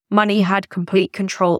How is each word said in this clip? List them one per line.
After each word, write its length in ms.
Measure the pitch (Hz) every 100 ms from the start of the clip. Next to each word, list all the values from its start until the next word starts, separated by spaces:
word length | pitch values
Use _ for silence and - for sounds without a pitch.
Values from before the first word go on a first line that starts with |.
| -
Money 320 | 208 208 208
had 280 | 185 196 -
complete 420 | 185 175 185 185
control 480 | - 190 - 180